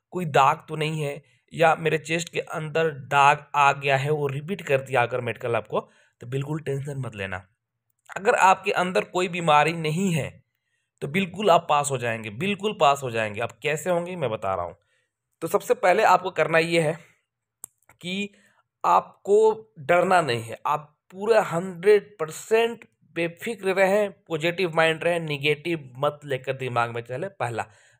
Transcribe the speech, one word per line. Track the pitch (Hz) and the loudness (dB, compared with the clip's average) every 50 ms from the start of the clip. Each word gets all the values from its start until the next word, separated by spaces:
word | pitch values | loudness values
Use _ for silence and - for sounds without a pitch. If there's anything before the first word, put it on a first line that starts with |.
| _ _ | _ _
कोई | - 180 180 | -8 -6 -6
दाग | 156 131 147 135 139 156 160 - - | 0 2 4 4 4 2 0 -4 -12
तो | 156 | -8
नहीं | 156 156 156 160 156 151 | -6 -4 -4 -4 -4 -6
है | 143 143 151 _ _ _ _ _ _ - | -6 -6 -8 _ _ _ _ _ _ -2
या | 143 165 160 156 | 2 2 2 2
मेरे | - 160 156 160 156 | 2 0 -2 -2 -2
चेस्ट | 160 - 165 170 165 - | -2 -2 -4 -4 -4 -6
के | - 156 | -8 -8
अंदर | - - - 170 156 156 147 160 165 160 | -8 -6 -8 -8 -8 -4 -2 0 0 0
दाग | 143 135 120 117 143 143 139 143 151 147 147 _ - | -2 -6 -8 -2 2 4 6 6 6 4 0 _ 0
आ | 147 143 139 139 | 2 4 4 4
गया | 143 139 139 135 | 2 0 0 0
है, | 135 135 147 | 2 2 0
वो | 151 151 143 | -2 -2 -2
रिपीट | 139 131 139 151 156 202 - - | -4 -6 -6 -8 -8 -10 -8 -4
कर | - 139 131 | 0 0 0
दिया | 131 127 127 123 120 | 0 0 0 0 0
अगर | 113 123 123 | 2 -2 -4
मेडिकल | 120 117 110 - - 120 117 | -6 -6 -8 -6 -4 -4 -4
आपको, | 113 107 - 151 196 226 _ _ _ _ _ _ - | -4 -4 -4 -6 -6 -6 _ _ _ _ _ _ -20
तो | - | -14
बिल्कुल | 120 131 135 139 143 151 160 | -8 -6 -6 -6 -6 -8 -8
टेंशन | 156 - 139 139 135 151 143 135 | -6 -6 -6 -6 -6 -8 -8 -8
मत | 123 113 104 | -8 -10 -8
लेना। | 104 98 95 95 92 95 _ _ _ _ _ _ _ _ _ _ _ _ - - | -8 -8 -8 -8 -10 -12 _ _ _ _ _ _ _ _ _ _ _ _ -14 -12
अगर | - 190 202 - | -6 0 0 2
आपके | - - 190 185 - - 202 | 4 6 4 4 4 0 -4
अंदर | - - 180 180 185 - - | -2 -2 -2 -2 -2 -2 -4
कोई | - - 180 185 190 | -2 -2 -2 -2 -2
बीमारी | 170 180 170 165 151 147 147 156 170 | -4 -2 2 4 4 4 4 2 0
नहीं | 170 160 151 156 170 196 190 165 | -4 -4 -4 -4 -2 -2 -2 -2
है, | 151 117 92 - - _ _ _ _ _ _ _ _ _ _ _ - | -2 -4 -6 -10 -16 _ _ _ _ _ _ _ _ _ _ _ -12
तो | - 143 | -10 -6
बिल्कुल | 143 190 196 170 190 180 220 190 | -4 -4 -4 -4 -6 -2 2 4
आप | 165 170 170 - | 4 4 4 2
पास | 151 147 143 135 | 0 0 0 -2
हो | 139 123 | -4 -4
जाएंगे, | 120 120 117 113 110 110 | -4 -4 -6 -6 -8 -10
बिल्कुल | 101 117 175 196 202 190 196 214 214 214 | -8 -6 -4 -4 -4 -4 -4 -6 -2 2
पास | 160 139 143 139 139 | 4 2 2 2 -2
हो | 127 | -6
जाएंगे। | 113 113 110 107 104 104 | -4 -4 -4 -4 -4 -6
आप | 117 117 - | -6 -8 -8
कैसे | _ - 151 151 151 - 185 | _ -4 -4 -4 -4 -2 -2
होंगे, | 180 170 175 175 185 | -2 -2 -2 -4 -8
मैं | 180 151 120 | -6 -4 -4
बता | 107 - - 98 95 | -4 -4 -4 -4 -4
रहा | 90 87 | -4 -6
हूँ। | 85 85 _ _ _ _ _ _ _ _ _ _ _ _ - | -8 -10 _ _ _ _ _ _ _ _ _ _ _ _ -10
तो | - 165 | -8 -2
सबसे | - 196 - - 247 | -2 -2 0 0 -2
पहले | - - 185 180 202 220 | 2 4 4 4 6 6
आपको | - 180 175 170 190 | 6 6 4 2 0
करना | - - 156 151 165 165 | -2 -2 0 2 4 2
ये | 165 170 170 170 | 2 4 2 2
है | 160 147 170 - - _ _ _ _ _ _ _ _ _ _ _ - - _ _ _ _ _ _ | 2 2 -2 -4 -10 _ _ _ _ _ _ _ _ _ _ _ -20 -20 _ _ _ _ _ _
कि | - 175 185 196 208 202 _ _ _ _ _ _ _ _ _ _ - | -10 -8 -6 -6 -6 -8 _ _ _ _ _ _ _ _ _ _ 0
आपको | 170 175 190 - - - _ - 185 202 214 220 220 214 220 - _ _ - | 2 2 2 2 0 -14 _ -2 2 4 6 6 4 2 0 -6 _ _ -10
डरना | 139 131 175 175 170 185 185 180 | 0 2 4 4 4 4 4 4
नहीं | 160 139 120 117 113 | 4 2 0 -2 -4
है, | 113 - - - | -8 -12 -8 -4
आप | - 147 151 151 - _ _ _ _ | -4 -4 -4 -6 -10 _ _ _ _
पूरा | - 185 202 220 220 214 185 | -14 -6 0 4 4 4 4
हंड्रेड | - 160 170 185 190 180 165 170 202 214 202 175 - - - | 2 -2 -4 -4 -4 -8 -2 4 4 4 4 4 0 -8 -8
परसेंट | 160 156 156 - - - 220 220 233 233 233 226 - _ _ _ _ _ - | -8 -8 -8 -12 -6 0 2 2 2 0 -2 -8 -16 _ _ _ _ _ -6
बेफिक्र | 165 170 165 170 - - 220 233 202 190 190 185 | -4 -4 -4 -4 -8 -8 -8 -8 -6 -2 -2 2
रहें, | 185 190 190 196 214 208 202 | 4 4 4 4 4 2 0
पॉजिटिव | - _ _ - 165 156 151 175 170 175 190 170 156 | -2 _ _ -6 -6 -2 -2 -2 0 0 -2 0 2
माइंड | 165 160 160 160 156 147 | 4 4 4 4 2 0
रहें, | 170 175 170 | 0 0 0
नेगेटिव | 165 156 147 139 139 151 147 147 - 175 170 160 139 127 123 127 | -2 -4 -4 -2 0 0 0 0 0 -4 -4 -4 -6 -10 -10 -4
मत | 143 147 147 147 - | -2 -2 -2 -4 -8
लेकर | 147 135 127 131 - 131 | -6 -6 -6 -4 -6 -6
दिमाग | 123 127 127 120 120 117 117 | -6 -6 -4 0 0 -2 -2
में | 117 117 117 | -2 -8 -10
चले, | - 127 131 180 196 | -8 -8 -8 -8 -10
पहला। | - - 127 120 117 107 98 - _ _ _ _ _ _ | -8 -6 -6 -6 -6 -6 -8 -10 _ _ _ _ _ _